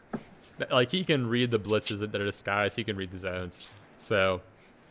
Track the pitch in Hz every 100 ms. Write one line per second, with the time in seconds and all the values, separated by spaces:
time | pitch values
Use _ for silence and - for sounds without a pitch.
0 | - - - - - - 127 131 123 185
1 | 180 147 117 120 123 113 98 107 - 104
2 | 107 104 101 - - 101 101 - 110 98
3 | 95 92 92 92 90 - - - - -
4 | - 107 95 90 - - - - -